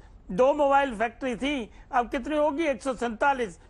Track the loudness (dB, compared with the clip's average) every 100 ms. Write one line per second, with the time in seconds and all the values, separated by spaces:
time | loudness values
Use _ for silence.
0 | -20 -20 -6 2 4 4 4 4 2 0
1 | -4 -4 -6 -4 -2 -4 -6 -14 -6 -2
2 | -2 -4 -4 0 0 0 -2 -2 -4 -4
3 | -4 0 0 0 -2 -8 -20